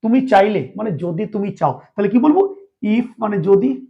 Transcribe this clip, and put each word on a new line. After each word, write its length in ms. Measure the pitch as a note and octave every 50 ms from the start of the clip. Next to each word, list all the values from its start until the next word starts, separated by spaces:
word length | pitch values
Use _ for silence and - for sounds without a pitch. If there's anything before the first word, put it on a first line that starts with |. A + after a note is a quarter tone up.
| -
তুমি 160 | A3 A#3 C4+ C4
চাইলে 340 | - G#3+ G3 G3 G#3+ G#3+ F3 B2+ - -
মানে 140 | G3 G#3+ A3+ E3+
যদি 260 | C3+ E3+ F3 E3+ E3 A3
তুমি 240 | G#3+ - - G3+ G3+
চাও, 220 | - - E3+ C#3+ C3+ - - _ _
তাহলে 160 | - G#3 G3
কি 100 | G3+ B3
বলবো? 220 | A#3+ D4+ D4+ F#4 G4 G4 - - - _ _ _ -
if 220 | G#3 G#3+ A#3 A#3+ - -
মানে 200 | - A3+ G#3 G#3 G3
যদি 280 | D#3 G3 G3 G3 G#3+ C4+ C4 - -